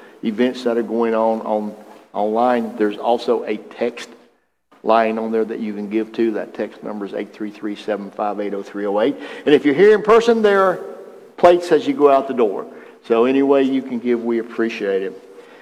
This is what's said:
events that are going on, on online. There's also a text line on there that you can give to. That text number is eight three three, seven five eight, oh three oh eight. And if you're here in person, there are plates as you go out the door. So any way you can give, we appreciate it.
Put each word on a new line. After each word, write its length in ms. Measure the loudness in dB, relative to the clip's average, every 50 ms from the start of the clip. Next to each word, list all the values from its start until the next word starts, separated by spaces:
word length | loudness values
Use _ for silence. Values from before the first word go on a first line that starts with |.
| -20 -20 -18 -8 -8
events 400 | -6 -2 0 0 -2 -2 -4 -4
that 140 | -2 -2 -2
are 60 | -2
going 300 | -2 -2 -2 0 0 0
on, 280 | 0 0 0 0 -2
on 340 | -4 -4 -4 -4 -4 -6 -10 -14 -20 -20 -20 -20 -20 _ -6
online. 640 | -4 -4 -2 0 0 2 2 0 0 -2 -4 -4 -2
There's 200 | -2 -2 -2 -4
also 460 | -2 -2 -2 0 0 -2 -2 -2 -2
a 140 | -6 -8 -8
text 520 | -10 -16 -8 -6 -6 -6 -6 -8 -16 -18 -20 -20 _ _ _ _ _ _ _ _ _ _ _ _ -2
line 340 | 0 2 2 2 0 -2 -4
on 140 | -4 -2
there 140 | -2 -2 -2
that 140 | -2 -4 -8
you 140 | -8 -8 -8
can 160 | -8 -8 -4
give 220 | -2 -4 -4 -2 -2
to. 180 | -2 -2 0
That 220 | 0 -4 -8 -8 -8
text 300 | -8 -8 -8 -10 -12 -12
number 220 | -12 -10 -8 -10
is 80 | -8 -8
eight 200 | -8 -10 -10 -12
three 180 | -14 -14 -14
three, 240 | -12 -10 -10 -10 -10
seven 360 | -8 -6 -6 -6 -6 -8 -12
five 280 | -8 -6 -6 -6 -4 -6
eight, 140 | -6 -6 -6
oh 100 | -8 -10
three 220 | -10 -10 -8 -6
oh 140 | -2 0 0
eight. 160 | 0 0 -2 -4 -10 -16 -16 -6 2
And 80 | 4 4
if 120 | 4 4
you're 100 | 2 4
here 180 | 6 6 6 6
in 100 | 4 4
person, 380 | 4 4 6 6 4 2 4
there 220 | 4 4 4 4 4
are 120 | 2 0 -2 -6 -12 -14 -16 -18 -20 -20 -20 -20 -20 -2 4
plates 340 | 6 6 6 6 4 2
as 160 | 2 2 2 0
you 60 | 0
go 160 | 4 4 6
out 180 | 6 4 2 0
the 60 | 0
door. 320 | 0 0 0 0 -4 -8 -12 -16 -20 -20 -20 -20 -20 _
So 200 | 0 2 2 4
any 180 | 4 4 2 4
way 200 | 4 4 4 4
you 180 | 2 0 -2
can 180 | -4 -4 -8 -4
give, 240 | -2 -2 -2 0 0
we 160 | -2 -2 -2
appreciate 600 | -4 -4 -4 -2 -2 -2 -2 -4 -4 -2 -2 -2 -4
it. 100 | -6 -10 -12 -18 -20 -20 -20 -20 -20 -20 -20